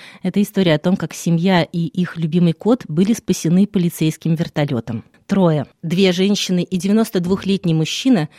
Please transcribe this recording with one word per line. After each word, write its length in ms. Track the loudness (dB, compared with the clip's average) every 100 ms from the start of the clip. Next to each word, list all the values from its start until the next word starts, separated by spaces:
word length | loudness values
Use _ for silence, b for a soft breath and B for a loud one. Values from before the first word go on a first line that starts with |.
| B B
это 180 | -4 -2
история 340 | 0 0 2 2
о 40 |
том, 160 | 2 -2
как 180 | -2
семья 500 | -6 -2 0 2 2
и 160 | 0 -2
их 360 | -4 -2 -4 -4
любимый 380 | -2 2 2
кот 320 | 2 0 0 0
были 240 | 0 0
спасены 560 | 0 -2 -2 0 2 2
полицейским 680 | 0 -2 0 -2 -2 -2 -2
вертолётом. 680 | -2 -2 -2 -2 -6 -8 -12 _ -4
Трое. 420 | 2 2 2 -4 _
Две 280 | -4 2 2
женщины 520 | 2 0 0 0 -2
и 140 | -2 -2
девяносто 420 | 0 2 0 -2
двухлетний 560 | -2 -2 0 0 0 0
мужчина 540 | 0 -2 2 2 0